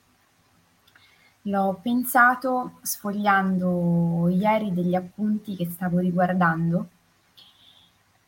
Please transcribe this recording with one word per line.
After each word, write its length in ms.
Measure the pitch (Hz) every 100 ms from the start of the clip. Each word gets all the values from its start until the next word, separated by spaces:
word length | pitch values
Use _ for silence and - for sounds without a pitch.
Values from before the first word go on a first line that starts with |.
| _ _ _ _ _ _ _ _ _ _ _ _ _ _
l'ho 400 | 202 196 196 190
pensato 920 | 240 247 254 247 247 247 262 254 247 -
sfogliando 1500 | - - 208 202 208 196 190 185 180 175 175 170 170 170 175
ieri 420 | 180 214 220 214
degli 200 | 175 175
appunti 600 | 180 180 - 214 214 - 180
che 80 |
stavo 340 | 170 - 180 175
riguardando 920 | 180 175 180 185 170 165 170 180 - _ _ _ _ - - _ - _ _ _ _ _